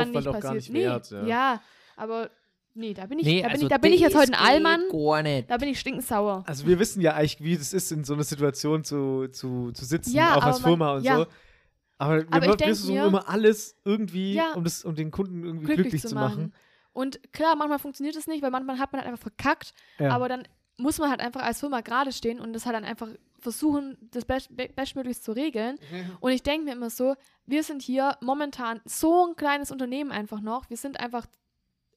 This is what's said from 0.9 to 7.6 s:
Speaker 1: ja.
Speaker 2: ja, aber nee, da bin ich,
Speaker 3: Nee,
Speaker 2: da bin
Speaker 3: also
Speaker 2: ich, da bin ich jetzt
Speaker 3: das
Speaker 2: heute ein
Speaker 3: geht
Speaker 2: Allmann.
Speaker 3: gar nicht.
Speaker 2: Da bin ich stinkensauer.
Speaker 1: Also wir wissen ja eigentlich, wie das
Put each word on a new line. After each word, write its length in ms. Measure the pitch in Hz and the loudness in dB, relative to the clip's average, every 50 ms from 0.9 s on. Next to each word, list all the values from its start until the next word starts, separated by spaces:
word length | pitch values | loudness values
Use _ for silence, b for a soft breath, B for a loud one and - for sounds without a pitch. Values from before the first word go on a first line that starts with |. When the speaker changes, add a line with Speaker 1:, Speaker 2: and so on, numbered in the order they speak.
| - - - - | 0 -2 -6 -8
Speaker 1:
ja. 160 | - - 208 | -10 -6 -4
Speaker 2:
ja, 360 | 226 226 240 262 269 247 214 b b b b b b b | -2 0 2 2 2 0 -2 b b b b b b b
aber 340 | - 220 220 226 226 226 - _ _ _ _ _ _ _ _ - | -12 -10 -8 -6 -6 -6 -8 _ _ _ _ _ _ _ _ -14
nee, 200 | 220 226 220 202 | -10 -8 -8 -8
da 120 | 196 190 | -8 -8
bin 120 | 196 277 311 | -8 -4 0
ich, 60 | 330 | 2
Speaker 3:
Nee, 180 | - - 247 - | 4 4 4 2
Speaker 2:
da 60 | 233 | 0
bin 40 | - | 0
Speaker 3:
also 140 | 285 294 | 0 2
Speaker 2:
ich, 20 | - | 2
da 80 | 285 269 | 2 6
bin 140 | 254 330 359 | 6 8 8
ich 80 | 349 | 8
jetzt 140 | 330 294 - | 8 8 8
Speaker 3:
das 80 | 302 277 | 8 6
Speaker 2:
heute 100 | 254 254 | 6 6
ein 40 | - | 6
Speaker 3:
geht 100 | 185 220 269 | 6 6 6
Speaker 2:
Allmann. 280 | 320 320 330 330 339 359 381 | 8 6 4 4 4 2 0
Speaker 3:
gar 320 | - 160 147 147 151 151 156 | -2 0 2 4 4 4 2
nicht. 280 | - - 262 - - | 2 0 0 0 -2
Speaker 2:
Da 60 | 240 | -2
bin 120 | 240 277 285 | -2 -2 -2
ich 120 | 262 - | -4 -4
stinkensauer. 640 | - 254 262 - 254 - 233 208 208 208 196 190 190 | -4 -6 -6 -6 -4 -2 0 0 0 0 -2 -4 -6
Speaker 1:
Also 200 | - 147 135 147 | -8 -8 -4 4
wir 120 | 165 180 170 | 4 4 4
wissen 220 | 214 226 - 196 | 4 0 0 2
ja 140 | 170 156 151 | 2 2 4
eigentlich, 280 | 151 151 151 - - 147 | 4 2 0 0 -2 -2
wie 140 | 160 175 | -2 -2
das 160 | 165 | 0